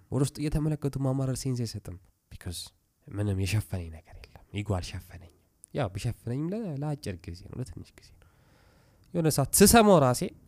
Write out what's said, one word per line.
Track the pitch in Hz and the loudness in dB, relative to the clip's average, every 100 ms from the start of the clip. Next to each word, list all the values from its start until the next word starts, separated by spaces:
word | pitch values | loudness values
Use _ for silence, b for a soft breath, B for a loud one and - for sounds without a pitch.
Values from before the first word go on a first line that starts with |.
| - | -4
ወደ | 127 | 0
ውስጥ | 139 - | 0 -2
እየተመለከቱ | 151 151 156 151 143 135 | -2 0 0 -2 -4 -2
ማማረር | 135 135 135 123 | -2 0 -2 -4
ሴንስ | 131 123 | -4 -2
አይሰጥም። | 113 104 - 90 _ _ _ | -4 -8 -12 -16 _ _ _
because | - - 85 - _ _ _ - | -14 -12 -12 -14 _ _ _ -10
ምንም | 98 104 95 | -4 -2 0
የሸፈነኝ | 95 107 - 95 85 | 0 -2 -2 -6 -8
ነገር | 80 - - | -14 -18 -20
የለም። | - - _ | -20 -20 _
ኢጎ | 101 104 | -6 -4
አልሸፈነኝም። | 92 - 95 - - - _ _ _ - | -4 -4 -12 -14 -18 -20 _ _ _ -10
ያው | 143 110 | -6 -4
ቢሸፍነኝም | 95 123 - 113 127 160 | -4 -6 -6 -6 -6 -4
ለ-፣ | 208 208 139 | -6 -6 -6
ለአጭር | 151 143 - 87 | -6 -6 -8 -10
ጊዜ | - 87 | -10 -14
ነው፣ | - - | -12 -10
ለትንሽ | - - - | -10 -12 -18
ጊዜ | - - | -20 -20
ነው። | - b b b b b b b b _ | -20 b b b b b b b b _
የሆነ | 175 156 | -2 0
ሰዓት | 143 135 - | 2 2 6
ስሰማው | 202 233 214 175 | 8 10 8 8
ራሴ፣ | 131 120 196 - | 6 2 -4 -10